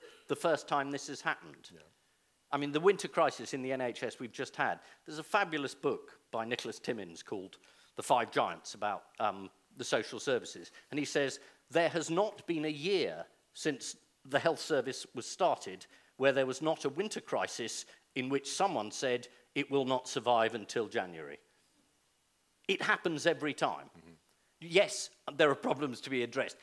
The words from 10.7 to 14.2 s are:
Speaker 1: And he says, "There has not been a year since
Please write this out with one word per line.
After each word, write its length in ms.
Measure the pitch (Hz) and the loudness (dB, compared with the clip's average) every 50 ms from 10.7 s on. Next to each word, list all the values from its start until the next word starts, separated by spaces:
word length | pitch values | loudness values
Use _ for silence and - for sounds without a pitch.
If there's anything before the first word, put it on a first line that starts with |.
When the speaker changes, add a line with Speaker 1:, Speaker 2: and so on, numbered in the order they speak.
| - - - _ | -20 -20 -14 _
Speaker 1:
And 80 | 156 151 | -6 -4
he 60 | 143 | -4
says, 340 | - - 151 143 135 127 - - - - _ _ _ | -2 0 0 0 0 -2 -8 -12 -20 -20 _ _ _
"There 200 | - 165 170 151 | 2 2 4 4
has 200 | - 170 147 147 | 2 0 -2 0
not 360 | 165 175 208 214 - - - | 2 2 2 2 -2 -6 -6
been 180 | - 175 156 151 | -4 -2 -2 -2
a 40 | 156 | -2
year 560 | 151 143 147 185 202 180 135 92 78 80 85 - _ _ _ _ _ | -4 -4 0 0 2 2 2 0 -2 -6 -10 -12 _ _ _ _ _
since 420 | - - 160 139 123 - - - - _ _ _ _ | -4 -2 -2 -2 -2 -6 -10 -12 -14 _ _ _ _